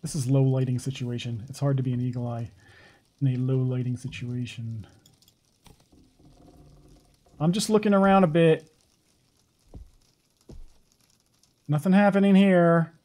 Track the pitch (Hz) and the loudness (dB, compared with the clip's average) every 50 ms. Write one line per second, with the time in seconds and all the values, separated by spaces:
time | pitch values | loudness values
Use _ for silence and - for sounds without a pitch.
0 | - 156 - 165 123 123 135 135 135 131 131 131 131 123 127 123 - 135 135 - | -10 -8 -6 -6 -2 0 2 2 2 2 0 0 -2 -2 -4 -6 -6 -8 -8 -8
1 | 127 120 120 120 - 123 117 110 98 - 135 - 139 143 139 131 127 131 123 123 | -8 -8 -8 -8 -8 -8 -10 -10 -12 -14 -10 -6 -4 -2 -2 -2 -2 -4 -4 -4
2 | 123 127 120 123 123 120 120 117 120 - - _ _ - - - - - _ _ | -4 -6 -6 -6 -8 -8 -8 -8 -10 -12 -14 _ _ -20 -20 -20 -20 -20 _ _
3 | _ _ _ _ 139 135 127 123 127 127 131 131 127 127 127 127 123 127 123 120 | _ _ _ _ -2 -2 -2 -2 -2 -2 0 0 -2 -2 -4 -4 -4 -6 -6 -8
4 | - 123 - - - 120 123 123 123 110 - - 113 113 113 110 98 - _ _ | -8 -12 -12 -12 -10 -10 -8 -8 -8 -10 -10 -12 -12 -12 -12 -12 -14 -16 _ _
5 | _ _ _ _ _ _ _ _ _ _ _ _ _ - - _ _ _ _ _ | _ _ _ _ _ _ _ _ _ _ _ _ _ -20 -20 _ _ _ _ _
6 | _ _ _ _ _ - _ _ _ - _ - - _ - - _ _ - _ | _ _ _ _ _ -20 _ _ _ -20 _ -20 -20 _ -20 -20 _ _ -20 _
7 | _ _ _ _ _ _ _ _ 147 165 175 220 208 - 214 208 208 214 202 196 | _ _ _ _ _ _ _ _ -2 0 0 0 -2 0 0 0 2 2 2 4
8 | 196 196 196 196 190 165 151 170 165 165 160 156 - _ _ _ _ _ _ _ | 4 4 4 4 4 4 2 4 4 4 4 2 -2 _ _ _ _ _ _ _
9 | _ _ _ _ _ _ _ _ _ _ _ _ _ _ - - - - _ _ | _ _ _ _ _ _ _ _ _ _ _ _ _ _ -20 -20 -20 -20 _ _
10 | _ _ _ _ _ _ _ _ _ _ - - - - - _ _ _ _ _ | _ _ _ _ _ _ _ _ _ _ -20 -20 -20 -20 -20 _ _ _ _ _
11 | _ _ _ _ _ _ _ _ _ _ _ _ _ - 147 151 - 190 185 196 | _ _ _ _ _ _ _ _ _ _ _ _ _ -4 -4 -2 0 2 4 4
12 | 208 202 196 196 196 196 196 190 196 196 185 175 170 170 170 170 165 160 _ _ | 4 4 4 2 2 4 6 6 6 6 4 4 4 4 4 2 0 -2 _ _
13 | _ | _